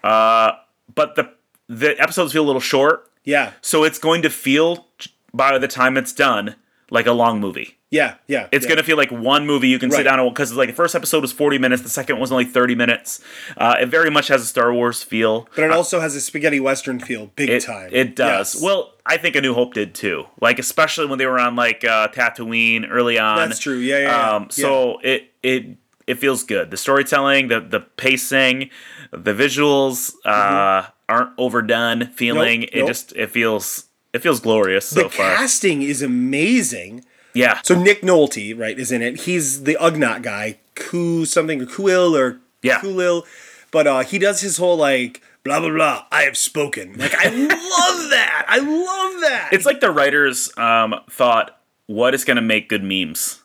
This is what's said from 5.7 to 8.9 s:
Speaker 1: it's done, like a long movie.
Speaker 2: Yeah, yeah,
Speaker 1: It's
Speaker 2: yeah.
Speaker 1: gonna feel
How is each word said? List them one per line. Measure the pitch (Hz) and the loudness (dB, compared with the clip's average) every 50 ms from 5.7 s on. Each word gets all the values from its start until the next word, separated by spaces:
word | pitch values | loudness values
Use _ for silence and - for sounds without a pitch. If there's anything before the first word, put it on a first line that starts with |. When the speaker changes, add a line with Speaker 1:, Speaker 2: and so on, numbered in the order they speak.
| - 131 127 131 131 | 0 0 0 2 2
Speaker 1:
it's | 135 127 127 - | 0 -4 -4 -2
done, | - 143 135 117 104 101 107 107 _ _ _ _ _ _ _ | 0 2 2 2 0 -2 -6 -10 _ _ _ _ _ _ _
like | - 117 113 | -2 0 2
a | 120 | 2
long | 120 120 117 120 113 104 | 2 4 4 2 2 0
movie. | 101 95 87 67 - - _ _ _ _ | -4 -4 -6 -8 -12 -12 _ _ _ _
Speaker 2:
Yeah, | 147 151 143 113 95 _ _ | 0 0 0 0 -4 _ _
yeah, | - 139 123 101 - | -6 -4 -4 -2 0
Speaker 1:
It's | - 139 123 | -2 -2 2
Speaker 2:
yeah. | 123 | 2
Speaker 1:
gonna | 160 160 156 | 0 0 2
feel | 160 | 0